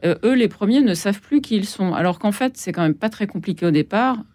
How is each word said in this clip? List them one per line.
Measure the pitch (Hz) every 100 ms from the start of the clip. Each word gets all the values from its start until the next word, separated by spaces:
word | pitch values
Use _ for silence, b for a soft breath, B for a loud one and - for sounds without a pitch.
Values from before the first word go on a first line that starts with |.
| 175
euh, | 160
eux | 214 262
les | 226
premiers | - 202 254
ne | 254
savent | 170 202 202
plus | - 294
qui | 285 214
ils | 202
sont. | - 190
Alors | - 180 170
qu'en | 208
fait, | 208 254 254
c'est | -
quand | 170
même | 160 151
pas | 220
très | 220 208
compliqué | 185 170 - 175
au |
départ | 151 151 202 254 240 -